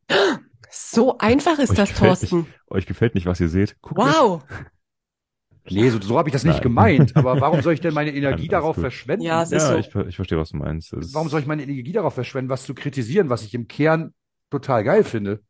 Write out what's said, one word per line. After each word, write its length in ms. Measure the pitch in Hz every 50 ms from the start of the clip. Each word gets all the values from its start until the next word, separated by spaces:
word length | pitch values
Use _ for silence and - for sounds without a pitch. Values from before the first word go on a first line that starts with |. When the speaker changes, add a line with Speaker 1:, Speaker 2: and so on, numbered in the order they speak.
| _ - 247 403 403 370 254 160 - _ _ _ - -
Speaker 1:
So 480 | - - - - - 233 247 262 - -
einfach 400 | - 214 247 285 - 349 320 285
ist 120 | 269 -
Speaker 2:
Euch 60 | -
Speaker 1:
das, 120 | - 202 196
Speaker 2:
gefällt 320 | - - 202 214 - -
nicht, 80 | - -
Speaker 1:
Thorsten. 160 | 180 170 165 - - _ _ -
Speaker 2:
euch 180 | - 95 92
gefällt 280 | - 95 - 113 113 -
nicht, 120 | 98 87
was 140 | 92 90 85
ihr 80 | 90 80
seht. 280 | 80 95 101 - - _
Guckt 160 | - - 147 170
nicht. 200 | 233 277 311 320
Speaker 1:
Wow. 260 | 277 208 175 156 - - - - - - _ _ _ _ _ _ _ _ _ _ _ _ _ _ _ _ _ _ - -
Speaker 3:
Nee, 180 | 90 101 117 127
so, 100 | 113 110
so 180 | 95 101 117 156
hab 80 | 170
ich 60 | 160
das 120 | - 135 -
nicht 100 | 165 151
Speaker 2:
Nein. 80 | -
Speaker 3:
gemeint. 540 | - - 117 139 202 208 156 131 143 123 -
Aber 240 | 156 131 127 127 135
warum 200 | 131 143 175 147
soll 100 | 110 170 165
ich 60 | -
denn 140 | 175 170 156
meine 160 | 147 151 151
Speaker 2:
<laughs> 0 |
Nein, 80 | 139 143
Speaker 3:
Energie 240 | 139 139 - -
Speaker 2:
alles 80 | 135 165
Speaker 3:
darauf 260 | 196 170 147 160 151
Speaker 2:
gut. 60 | -
Speaker 3:
verschwenden? 420 | - 127 - - - 120 165 226 -
Speaker 1:
Ja, 180 | 165 160 165
es 100 | 170 170
ist 100 | - 156
Speaker 2:
Ja, 60 | 156 139
Speaker 1:
so. 40 | 120 113
Speaker 2:
ich 100 | 101 -
ver-, 160 | - 101 -
ich 100 | 92 85
verstehe, 220 | - 95 - 87 80
was 120 | 78 -
du 60 | -
meinst. 360 | 73 69 73 78 80 - -
Es 220 | - - 82 - 135
Speaker 3:
Warum 140 | 151 165 151
soll 120 | 143 160
ich 60 | 131
meine 160 | 147 151 151
Energie 300 | 135 135 143 131 120 135
darauf 220 | 180 226 170 143 -
verschwenden, 360 | 131 123 - - 135 131 127
was 140 | 131 123 -
zu 100 | - 131
kritisieren, 560 | - - 147 - 135 117 107 156 208 185 131
was 120 | 123 110 -
ich 100 | - -
im 140 | 120 113 -
Kern 440 | - - 147 156 160 165 160 - _ _ _ _ _ _ _ -
total 320 | - 139 - - 127 113 101
geil 200 | 127 180 220 202
finde? 360 | - - 110 101 98 104 - _